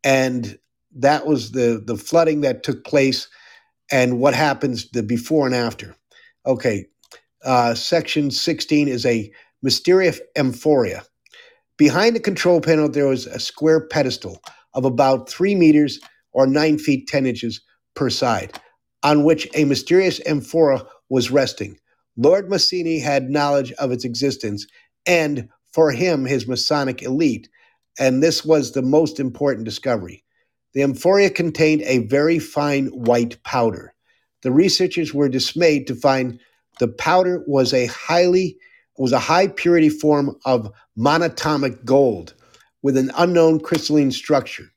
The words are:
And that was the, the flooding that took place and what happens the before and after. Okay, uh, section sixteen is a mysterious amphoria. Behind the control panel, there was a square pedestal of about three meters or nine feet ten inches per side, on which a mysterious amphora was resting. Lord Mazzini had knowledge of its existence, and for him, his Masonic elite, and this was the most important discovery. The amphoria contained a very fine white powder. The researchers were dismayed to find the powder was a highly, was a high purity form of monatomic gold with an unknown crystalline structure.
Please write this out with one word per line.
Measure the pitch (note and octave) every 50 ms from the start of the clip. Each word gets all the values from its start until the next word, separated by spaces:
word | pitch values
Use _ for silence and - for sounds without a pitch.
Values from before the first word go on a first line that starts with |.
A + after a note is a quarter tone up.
| -
And | C#3+ C3+ C3+ C3 C3 B2+ B2 A#2 G#2 G2+ - _ _ _ _ _ _ _
that | C#3 A#2+ C#3 D3+ D3 -
was | D3 D3+ B2+ A2 G#2+
the, | G#2+ C3 B2 A#2 A#2 A2
the | G#2 G#2 A#2
flooding | - - - - E3 E3 D#3+ D#3 D3
that | C#3+ C3+ B2 A#2+
took | - - B2+ B2 -
place | - - C#3+ C3+ C3+ C3 - - - _ _ - - - - _ _ _ _ _ _
and | C#3+ C3 B2+ B2 B2 A#2+
what | B2+ C#3+ B2
happens | A#2+ D#3 D3 C#3 A#2 - C3+ A#2+ A2 - _
the | - B2
before | A2 G#2 A#2+ A2+ - - D#3 D#3 C#3
and | B2+ B2+
after. | B2 A#2+ A2+ A2 - - F#2 - _ _ _ _ _ _ _ _ _ _
Okay, | C3+ C3 B2+ - B2+ G#2+ G2 - _ _ _ _ _ - - _ _ _ _ -
uh, | C3 B2+ B2 A#2+ A#2+ A#2
section | A#2 - - - E3 D#3 - - D#3 C#3+ C#3
sixteen | - - - - D#3+ D3+ - - D#3 D3 D3 C#3+
is | B2+ A#2+ A#2
a | B2+ A#2 A2+ G#2 G#2 _ - _ _ _ _
mysterious | - C3 B2+ - - E3+ F3+ F#3 F#3+ E3+ - - - _ _
amphoria. | D3+ C#3+ C3 A#2+ - - D#3 D3+ C3+ A#2 F#2+ E2+ - - _ _ _ _ _ - - - - _ _ _ _ _ -
Behind | D3+ D3 B2+ E3+ G#3 A#3 A#3
the | A3+
control | A3+ G#3 F#3+ - - F3 F3+ E3
panel, | - D#3+ E3 D#3 D3+ D3
there | D3+ D3 C#3+
was | C#3 C3 B2 -
a | - - A2+
square | - - - - D3+ D#3+ D#3+ D#3+
pedestal | D#3 - - D#3+ C#3+ E3 D#3 - - F#2 E2+ - _ - - _ _ _ _
of | C3+ B2+
about | C3+ B2 A#2 C#3 C3+ C3+ B2+ B2+ -
three | - - F3 G3 G3+
meters | F#3+ E3+ D#3 D3+ D3+ D3 C#3 - - - - _ _ _ _
or | _ B2+ C3+
nine | C3 C3+ D3 D3+ D#3+ D3+ D3+
feet | - - C#3 C3 C3+
ten | - - C#3+ C3+
inches | C3 A#2 A2 - A#2 G#2+ - _ _ _ _ _ _ _
per | - C#3+ B2+
side, | - - C#3 B2 A2+ G2 - - - - _ _ _ _ _ _ _ _
on | - D3 D3+ D3 D3
which | D#3 E3 D#3 - - -
a | D3 D3+
mysterious | C#3 C#3 - - - E3+ F#3 F#3+ F3+ - - -
amphora | - D#3 C#3+ - - - E3 D#3+ C#3+ C3+ B2+ - - - _ _ _
was | C3 C3 A#2+ A#2+
resting. | B2+ C#3 C3+ - - - G#2+ G2 F#2 _ _ _ _ _ _ _ _ A#2
Lord | A#2 D3 F3+ G3 G3 F3
Mazzini | G3 G3+ - - F#3 F3+ E3+ E3 E3 D#3
had | B2 D3+ C#3+ C#3 C3 B2+
knowledge | C#3 D3 C#3+ C#3+ C#3+ C#3+ C3+ B2 - -
of | C3+ C3
its | B2 B2+ -
existence, | B2+ A#2+ - C#3 C#3 C3 - - A2 G2+ G2+ - _ _ _ _ _ _ _ _
and | F3 F3+ E3+ D#3+ D3 D3 C3 A#2 - _ _ _ _
for | - - D#3+ D3+
him, | B2+ A#2 F3+ F#3 E3 C#3 C3
his | B2+ C#3 B2+ A2
Masonic | A#2 B2+ A#2+ - - D3+ D3 C#3 C3+ B2+ -
elite, | - B2+ C3 D3 E3+ C#3+ A#2 - - _ _ _ _ _ _ _ _ _ _ -
and | C3+ C3 B2+ C3
this | D3 E3+ D#3 - -
was | D3+ D#3+ D3+ C3+ A2+
the | - C3+
most | B2+ C3 C#3+ D#3 E3 D3+ D#3 -
important | C#3 C3 A#2 - D3 C#3 C3 A2 A2+
discovery. | A2 - - - C3+ B2+ - F#2 F2 - - _ _ _ _ _ _ _ _ _ _ _
The | C3+
amphoria | C#3 C#3 C3 B2 - F3 G3 G3+ G3+ F#3+
contained | G3 - E3+ E3 D3+ - D#3+ D#3 D#3 D3+
a | D3+ - C3 B2+ A#2+
very | G#2 C3+ C#3+ D3 D#3+ E3+ E3
fine | - - - D3 D3 D3 C#3+ C#3 C3+ C3
white | - - A#2 A2+ A#2+ A#2+ A#2+ A#2 - _ _
powder. | - - B2+ A#2 A2+ F#2 F2 - - _ _ _ _ _ _ _ _ _ _
The | _ C3
researchers | B2+ D3 F#3 F#3+ - - F#3 F3+ - F3 D#3+ D3+ -
were | C#3+ D3 C#3
dismayed | B2 C3 - - - D#3+ F3 E3 D3+ C#3+ -
to | - B2+
find | A#2 - C#3 C3+ C3 B2+ B2+ A#2+ - _ _ _ _ _ _ _ -
the | B2+ A#2
powder | G#2 - - D#3 E3+ F3+ F#3 F3+ F3+ E3+ -
was | - C#3+ C3+ C3 A#2+
a | - B2+ B2
highly, | A#2 - - - - D#3+ F3 F3+ F3+ F3+ F#3 F#3 E3+ - _ _ _ _ _ _ _ _
was | - C3+ B2+
a | B2+ B2
high | - - D#3+ F3+ F#3+ F#3+
purity | - - - F3 F3 E3+ D#3+ D3+
form | D3+ - - D3+ D3+ D3 D3 C#3 - _ _
of | C3+ C3 A#2+ A2 G#2 - _ _ _ _
monatomic | G#2+ A2+ C#3 D3+ E3 E3+ D#3+ - - - D#3 D3+ C#3+ C#3 C3+ A#2+ - -
gold | A#2 C3 C#3 C#3 B2+ G#2+ F2+ E2 E2 _ _ _ _ _ _ _ _ _ _
with | - C#3 C3
an | C3 C3 C3+ -
unknown | - F3 F3+ F3+ E3+ E3 D#3+ D#3+ D#3
crystalline | D#3+ - F3 D#3 - - D3+ D3+ C#3+ C3+
structure. | B2+ - - - D3+ C#3 B2 - - - - _ _